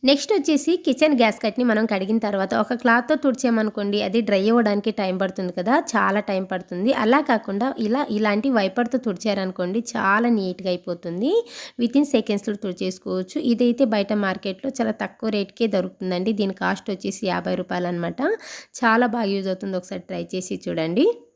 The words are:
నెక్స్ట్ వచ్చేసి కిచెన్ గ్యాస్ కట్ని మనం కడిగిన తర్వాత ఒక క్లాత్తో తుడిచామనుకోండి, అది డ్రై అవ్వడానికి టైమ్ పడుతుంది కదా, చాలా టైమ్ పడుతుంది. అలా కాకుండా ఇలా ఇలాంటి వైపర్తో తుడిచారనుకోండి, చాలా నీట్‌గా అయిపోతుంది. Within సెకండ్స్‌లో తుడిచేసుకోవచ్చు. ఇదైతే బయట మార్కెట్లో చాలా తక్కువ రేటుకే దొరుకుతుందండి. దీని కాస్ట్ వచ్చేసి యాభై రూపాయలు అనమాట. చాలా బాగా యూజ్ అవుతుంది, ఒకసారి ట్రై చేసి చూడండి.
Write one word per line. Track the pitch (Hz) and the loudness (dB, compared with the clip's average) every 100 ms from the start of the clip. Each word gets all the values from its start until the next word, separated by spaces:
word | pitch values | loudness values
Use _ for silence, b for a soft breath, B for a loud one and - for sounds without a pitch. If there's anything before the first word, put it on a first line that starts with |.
నెక్స్ట్ | 262 277 - | 4 2 2
వచ్చేసి | 415 285 294 294 349 | 0 2 2 2 -2
కిచెన్ | - 254 311 277 | 0 2 2 4
గ్యాస్ | 226 214 | 2 2
కట్ని | 226 208 247 | -4 0 2
మనం | 214 226 | 2 2
కడిగిన | 202 190 220 208 | 0 0 0 0
తర్వాత | 202 190 226 | -2 0 0
ఒక | 214 240 | 0 0
క్లాత్తో | 247 233 247 302 | 4 4 4 2
తుడిచామనుకోండి, | 285 240 247 226 214 214 202 208 202 | 2 0 2 2 0 -2 -2 -2 0
అది | 208 202 | 0 2
డ్రై | 202 202 | 2 4
అవ్వడానికి | 233 214 202 202 214 | 4 4 2 0 -2
టైమ్ | 190 185 | -2 0
పడుతుంది | 190 190 180 175 | -2 -2 -6 -2
కదా, | 180 277 - | 2 2 2
చాలా | 220 196 196 208 | 0 2 0 0
టైమ్ | 190 190 | -4 -2
పడుతుంది. | 185 - 175 208 262 | -6 -6 -2 0 2
అలా | 220 262 | 4 4
కాకుండా | 302 226 220 202 247 - 214 | 4 0 0 -2 -2 -2 -2
ఇలా | 247 285 208 | 0 -2 0
ఇలాంటి | 214 208 269 240 | 0 0 2 2
వైపర్తో | 190 190 240 262 240 | 0 0 -2 0 -2
తుడిచారనుకోండి, | 180 226 202 190 185 180 202 233 | -4 -2 -2 -2 -4 -2 -2 -4
చాలా | 233 196 202 240 226 | -2 2 4 4 2
నీట్‌గా | 190 180 190 | 0 -4 -4
అయిపోతుంది. | 180 180 170 175 175 240 427 466 B B - | -4 -4 -8 -6 -4 0 0 0 B B -2
Within | 240 277 285 | 2 2 4
సెకండ్స్‌లో | 240 214 202 208 202 | 2 2 -2 -2 -6
తుడిచేసుకోవచ్చు. | 202 180 185 185 - 185 185 - - | -6 -4 -6 -6 -6 -4 -4 -4 0
ఇదైతే | 233 247 240 269 | 2 2 4 2
బయట | 214 202 208 196 | 2 0 0 0
మార్కెట్లో | 185 202 185 269 269 | -2 -6 -6 -8 -4
చాలా | 220 214 | -4 -2
తక్కువ | 202 - 220 214 | -6 -6 -4 -2
రేటుకే | 196 - 226 196 | -4 -2 0 0
దొరుకుతుందండి. | 180 - 185 180 196 | -2 -4 -4 -2 -2
దీని | 214 196 190 | 0 -2 0
కాస్ట్ | 185 190 - | -2 -2 -4
వచ్చేసి | 190 196 196 196 | -6 -6 -4 -2
యాభై | 175 175 185 | -2 -2 -4
రూపాయలు | 180 180 180 | -2 -4 -2
అనమాట. | 175 170 170 285 440 B B B - | -2 -4 -2 -2 -2 B B B -2
చాలా | 233 226 247 240 | 2 4 2 0
బాగా | 214 196 | -2 -2
యూజ్ | 190 | -2
అవుతుంది, | 185 196 190 | -4 -4 -6
ఒకసారి | 180 190 - | -6 -12 -10
ట్రై | 180 170 | -10 -6
చేసి | 185 180 185 180 | -8 -6 -8 -6
చూడండి. | 170 160 175 359 466 - | -4 -2 2 2 2 -8